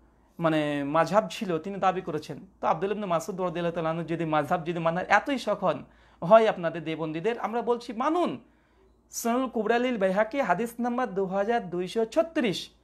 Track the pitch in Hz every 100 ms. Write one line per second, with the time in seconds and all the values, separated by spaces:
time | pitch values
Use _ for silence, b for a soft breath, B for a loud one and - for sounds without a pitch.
0 | _ _ _ - 165 156 147 143 139 160
1 | 160 196 185 - 196 160 196 196 190 185
2 | 185 156 - 139 - _ 247 175 196 208
3 | 202 165 185 185 180 170 170 170 160 165
4 | 160 165 160 151 143 180 160 175 165 170
5 | 185 202 285 269 214 202 185 139 - b
6 | b b 170 220 220 180 165 165 156 160
7 | 160 160 190 240 196 233 233 240 - 220
8 | 277 339 302 123 - b b b b _
9 | _ - 233 240 262 254 208 233 247 233
10 | 190 185 220 277 214 180 233 - 240 240
11 | 254 190 190 196 202 240 185 175 180 226
12 | 226 311 330 320 240 160 - _